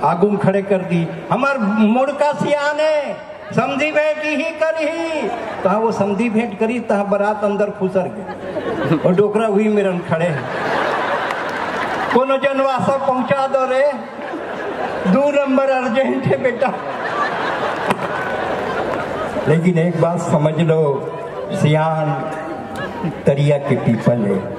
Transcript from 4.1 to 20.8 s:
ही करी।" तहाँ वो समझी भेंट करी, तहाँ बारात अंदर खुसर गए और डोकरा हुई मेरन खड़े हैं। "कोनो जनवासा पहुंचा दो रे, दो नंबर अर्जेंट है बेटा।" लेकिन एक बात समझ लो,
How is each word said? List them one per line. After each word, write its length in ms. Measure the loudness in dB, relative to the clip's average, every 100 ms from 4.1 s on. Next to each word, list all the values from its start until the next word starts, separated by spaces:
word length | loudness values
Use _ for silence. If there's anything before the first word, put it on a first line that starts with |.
| 0
ही 200 | -2 -2
करी।" 760 | -2 0 0 0 -2 -2 -4 -2 -4 -4 -6 -6
तहाँ 160 | -2 0
वो 120 | 0
समझी 380 | 0 -2 0 0
भेंट 300 | 0 -4 -2
करी, 200 | -2 -2
तहाँ 300 | -2 -2 0
बारात 340 | 0 0 0
अंदर 260 | -2 0 -2
खुसर 320 | 0 -2 0
गए 340 | -2 -6 -10 -10 -8 -6 -6 -4 0 2
और 200 | 2 4
डोकरा 320 | 4 4 2
हुई 200 | 2 2
मेरन 320 | 2 0 -2
खड़े 260 | -2 0 0
हैं। 180 | -2 -4 -4 -2 -2 -2 -2 -2 -2 -2 -4 -4 -6 -6 -4 -4 -4 2
"कोनो 240 | 2 4 2
जनवासा 600 | 2 2 2 2 2 0
पहुंचा 500 | 2 0 2 0 2
दो 180 | 2 2
रे, 280 | 2 2 0 -8 -12 -10 -8 -8 -8 -6 -4 -4 -2 2
दो 240 | 4 4
नंबर 380 | 2 4 4 4
अर्जेंट 540 | 2 2 2 2 2
है 200 | 0 2
बेटा।" 300 | 0 2 0 0 -6 -6 -4 -2 -2 -2 -2 -2 -2 -4 -4 -4 -4 -4 -4 -4 -4 -4 -4 -4 -4 -4 -4 -4 -4 -4 2
लेकिन 300 | 2 4 2
एक 240 | 2 2
बात 180 | 2 0
समझ 400 | 0 2 2 2
लो, 520 | 2 4